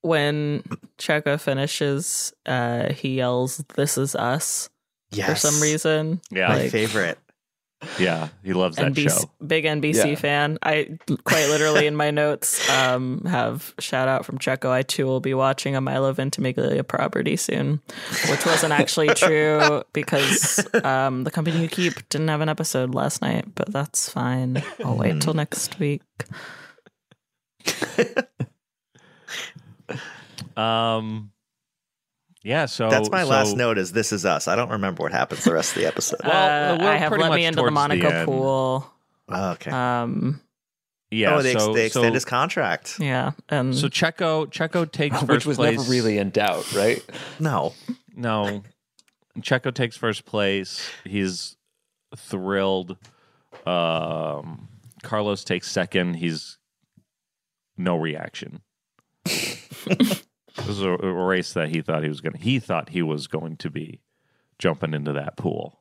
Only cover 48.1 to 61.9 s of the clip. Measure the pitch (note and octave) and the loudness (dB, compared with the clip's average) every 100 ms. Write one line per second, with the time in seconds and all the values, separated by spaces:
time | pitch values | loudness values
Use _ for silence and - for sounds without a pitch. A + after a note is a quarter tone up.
48.1 | - A#2+ G#2+ G2+ G2+ G#2 _ _ _ _ | -8 -2 0 0 -4 -10 _ _ _ _
49.1 | _ _ - - C3 C3+ B2 A#2+ - A2+ | _ _ -12 0 0 0 -2 -4 -2 -4
50.1 | G#2 - G#2+ G2+ G2 F#2+ - - - - | -4 -4 0 2 2 -2 -10 -10 -12 -6
51.1 | G2+ F#2+ F2+ - - _ _ _ _ _ | -2 -2 -2 -10 -16 _ _ _ _ _
52.1 | - - G2 F#2 G2 G2 F#2+ F2+ F#2+ - | -20 -8 -6 -2 0 2 0 -2 -12 -16
53.1 | _ _ _ _ - - F2+ E2 D#2+ E2 | _ _ _ _ -10 -2 0 2 0 -2
54.1 | D#2+ D#2 D2 D#2 D#2+ - - - _ - | -4 -4 -6 -10 -16 -18 -20 -20 _ -6
55.1 | A2 G#2 G2 - F2+ - - F2+ F#2+ F2 | -2 -2 -4 -2 -4 -2 -2 0 0 0
56.1 | E2+ E2+ D#2 - - _ _ _ _ _ | -2 -4 -4 -10 -20 _ _ _ _ _
57.1 | _ _ _ _ _ _ - F2+ F2 D#2+ | _ _ _ _ _ _ -4 -2 0 -2
58.1 | D2+ D#2+ - - F2 _ _ _ _ _ | -6 -10 -12 -14 -16 _ _ _ _ _
59.1 | _ - - - - - - - - G#3+ | _ -6 -4 -4 -8 -16 -14 -2 2 4
60.1 | G3 - _ _ - - G2+ F#2+ F2+ F#2+ | 2 -6 _ _ -10 -6 -2 0 0 -2
61.1 | F2+ F#2 F#2 F2 F2 D#2 D#2+ D2+ | 0 2 2 0 -2 -2 -2 0